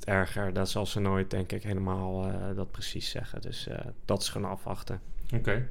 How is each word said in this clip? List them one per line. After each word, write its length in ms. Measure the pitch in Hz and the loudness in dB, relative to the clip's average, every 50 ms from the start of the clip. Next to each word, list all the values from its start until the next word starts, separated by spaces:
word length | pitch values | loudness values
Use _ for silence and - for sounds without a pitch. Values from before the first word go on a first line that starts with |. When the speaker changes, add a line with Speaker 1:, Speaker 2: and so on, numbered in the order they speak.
| - | 0
Speaker 1:
erger. 480 | - 98 95 92 90 - 104 101 95 90 | 2 4 4 4 2 0 0 0 2 2
Dat 160 | 98 98 92 | 2 2 2
zal 160 | - 104 98 | 2 0 0
ze 140 | - - 107 | 0 0 2
nooit, 300 | 98 98 95 95 95 - | 2 4 4 4 2 2
denk 200 | 101 98 92 - | 0 -2 0 -2
ik, 120 | 101 104 - | -4 -4 -2
helemaal, 600 | 107 101 95 95 95 95 95 95 92 92 92 95 | -2 0 0 0 0 0 0 0 0 0 0 0
eh, 280 | 95 101 95 95 98 98 | 0 0 0 -2 -2 -2
dat 160 | 98 95 - | -2 -2 -2
precies 380 | - - 95 - - 101 - - | -4 -4 -4 -4 -4 -4 -4 -4
zeggen. 320 | - 117 123 - - - | -4 -4 -4 -4 -4 -4
Dus, 260 | - - - - - | -4 -4 -4 -4 -6
eh, 100 | - - - - - - - - | -6 -6 -6 -6 -6 -8 -6 0
dat 160 | - 104 98 | 2 2 2
is 80 | - - | 2 -2
gewoon 200 | - 104 101 95 | -2 -2 -2 -2
afwachten. 520 | 95 98 - - 101 - - - 92 95 - - - - - - 127 | -4 -4 -4 -4 -4 -4 -2 -4 -4 -4 -4 -2 -2 0 2 2 2
Speaker 2:
Oké, 340 | 113 - 110 101 120 127 - | 4 4 4 4 4 2 0